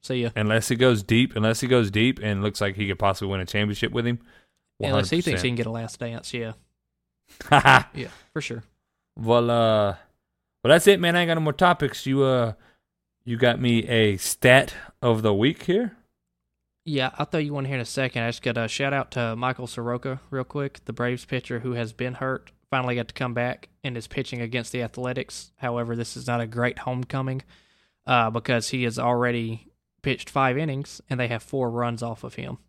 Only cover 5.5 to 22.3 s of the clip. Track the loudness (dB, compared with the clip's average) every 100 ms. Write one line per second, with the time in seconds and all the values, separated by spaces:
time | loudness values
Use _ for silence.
5.5 | -2 -4 -4 -8 -10 -10 -10 -10 -8 -8
6.5 | -10 _ _ _ _ _ _ _ -20 2
7.5 | 4 8 6 6 -10 -12 -14 _ -12 -10
8.5 | -12 -14 _ _ _ _ -10 4 4 6
9.5 | 4 4 4 2 0 _ _ _ _ _
10.5 | _ 6 6 8 6 4 2 2 2 0
11.5 | 4 4 4 0 -4 -2 2 4 4 0
12.5 | -4 _ _ _ _ _ _ -8 2 2
13.5 | 2 2 2 2 2 4 2 -4 2 8
14.5 | 8 6 -8 -18 _ 2 2 4 4 2
15.5 | 0 0 0 0 -6 _ _ _ _ _
16.5 | _ _ _ -6 -2 -2 -4 -4 -2 -2
17.5 | -4 -4 -4 -6 -4 -4 -2 -4 -2 -4
18.5 | -2 -4 -2 -2 -2 -4 -4 -4 -2 -4
19.5 | -4 -8 -8 -6 -4 -6 -10 -8 -8 -6
20.5 | -6 -6 -8 -14 -4 -4 -4 -6 -8 -6
21.5 | -8 -6 -4 -6 -6 -8 -4 -4